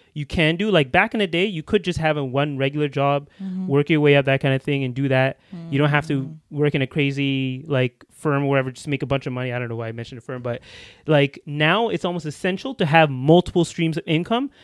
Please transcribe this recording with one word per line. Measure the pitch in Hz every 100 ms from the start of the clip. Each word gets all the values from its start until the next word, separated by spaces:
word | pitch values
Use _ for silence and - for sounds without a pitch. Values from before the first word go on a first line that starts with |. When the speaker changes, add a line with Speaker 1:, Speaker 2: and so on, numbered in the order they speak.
| _ 151
Speaker 1:
you | 143
can | - 156 170
do. | 214
Like, | 180 135
back | 170 220
in | 233
the | 190
day, | 170 208
you | 170
could | - 208
just | 180 165
have | 160 151
a | 135
one | 135 147 135
regular | 135 147 147
job, | 139 139 143 143 -
Speaker 2:
Mm-hmm. | 190 185 185
Speaker 1:
work | 139 143
your | 156
way | 147 143
up, | 135
that | 135
kind | 139 135
of |
thing, | - 139
and | 131 123
do | 139
that. | 131 135 - _ 175 165
You | 139
don't | 147
have | 147 151
to | 139
Speaker 2:
Mm-hmm. | 156 156 _ 147
Speaker 1:
work | 147
in | 143
a | 135
crazy, | 156 139 139 139 135 131 131 160
like, | 135 127 - -
firm | _ 156 139
or | 139
whatever, | 139 131
just | 123 -
make | 139
a | 131
bunch | 139 135
of |
money. | 127 127
I | 123
don't | 120
know | 117
why | 113
I |
mentioned | 113 117 123
a |
firm, | - 127
but, | 120 117 - - - - -
like, | 151 139 - -
now | 147 151 196 233
it's | 175
almost | 180 175 151
essential | - 190 190 269
to | 262 170
have | 165 156
multiple | 127 139 175 175 180 165
streams | - 165 160
of | -
income | 160 170 233 277 -